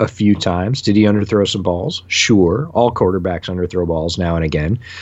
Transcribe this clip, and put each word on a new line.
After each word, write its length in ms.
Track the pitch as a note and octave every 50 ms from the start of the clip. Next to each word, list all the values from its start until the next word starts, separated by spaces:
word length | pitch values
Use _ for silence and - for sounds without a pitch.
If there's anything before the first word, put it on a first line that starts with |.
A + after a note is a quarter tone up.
a 60 | F#2 -
few 260 | - - G#2 G#2 G2+
times. 460 | G2+ - F#2+ F2 F2+ F#2 A2+ C3 -
Did 160 | - G#2+ G2+
he 60 | G#2+ G#2+
underthrow 440 | G#2 G#2 G#2 G2+ - A2 G#2 G2
some 160 | F2+ - G2 F2+
balls? 400 | F#2 F2 F2 F#2+ E3 - - -
Sure. 640 | - - - - - A2 G2 F2+ E2+ F#2+ B2 D#3 E3+ -
All 180 | A2+ A#2+ A#2
quarterbacks 540 | F#2+ - G#2 F#2 F#2+ F#2 F2 F#2+ F2 E2 -
underthrow 420 | - F2+ F2+ F2+ E2+ - F2+ F2
balls 300 | E2 E2 D#2+ D#2+ E2+ -
now 180 | F#2 F2 E2+ E2+
and 80 | E2 D#2+
again. 340 | D#2 - D2+ D2+ E2+ A2+ - - - - -